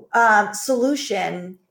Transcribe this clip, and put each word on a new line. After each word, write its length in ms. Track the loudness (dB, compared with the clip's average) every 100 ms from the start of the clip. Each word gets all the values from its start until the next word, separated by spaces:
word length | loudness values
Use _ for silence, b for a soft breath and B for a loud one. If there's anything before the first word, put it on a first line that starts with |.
| -4
um, 400 | 2 4 4 2
solution 1040 | -4 -2 0 0 -2 -4 -4 -4 -6 -10 -16 _